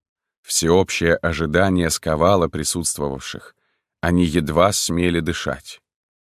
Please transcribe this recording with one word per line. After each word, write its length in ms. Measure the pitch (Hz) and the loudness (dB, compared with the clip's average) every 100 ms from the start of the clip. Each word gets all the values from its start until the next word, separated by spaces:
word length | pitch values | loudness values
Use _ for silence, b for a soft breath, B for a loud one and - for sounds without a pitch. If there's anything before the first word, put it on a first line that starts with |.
| _ _ _ _ | _ _ _ _
Всеобщее 760 | - - 80 90 95 - 85 82 | -6 -2 4 4 2 0 0 2
ожидание 720 | 85 78 82 82 95 92 82 | 0 -2 0 2 2 2 0
сковало 580 | - - 78 85 98 82 | -2 -2 2 4 4 0
присутствовавших. 1080 | 78 76 90 82 - 71 67 - - - _ _ _ _ - | -2 -6 -4 -6 -4 -6 -6 -10 -14 -16 _ _ _ _ -6
Они 240 | 85 87 | 0 2
едва 480 | 87 82 73 78 95 | 2 0 0 2 2
смели 480 | 104 - 87 90 85 | 2 -2 0 0 0
дышать. 640 | 80 82 - 65 - - _ _ _ _ | -2 -4 -6 -8 -12 -20 _ _ _ _